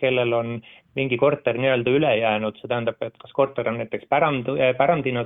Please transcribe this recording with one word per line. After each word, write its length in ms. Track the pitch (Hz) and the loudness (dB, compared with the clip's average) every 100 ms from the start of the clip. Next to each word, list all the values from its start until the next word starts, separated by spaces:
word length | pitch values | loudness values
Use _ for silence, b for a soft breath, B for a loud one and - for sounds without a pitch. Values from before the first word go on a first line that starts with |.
kellel 340 | 131 127 120 117 | 0 0 0 0
on 160 | 117 117 B B _ | -2 -8 B B _
mingi 240 | 135 135 120 | -6 -4 2
korter 400 | 139 143 127 117 | 2 2 -2 0
nii-öelda 400 | 135 127 120 139 | 0 2 2 2
üle 160 | 151 110 | 2 2
jäänud, 420 | 113 107 107 - | 2 0 -2 -6
see 80 | 113 | -6
tähendab, 320 | 120 117 - | -4 -4 -4
et 160 | 117 - - | -8 -10 -6
kas 80 | |
korter 320 | - 135 - 113 | 0 0 0 -4
on 80 | 117 | -4
näiteks 240 | 113 107 - | -6 -8 -2
pärand-, 400 | 143 156 135 120 | 0 2 0 -2
äh, 240 | 143 131 127 | 0 0 2
pärandina 480 | 143 165 131 120 | 2 2 0 -2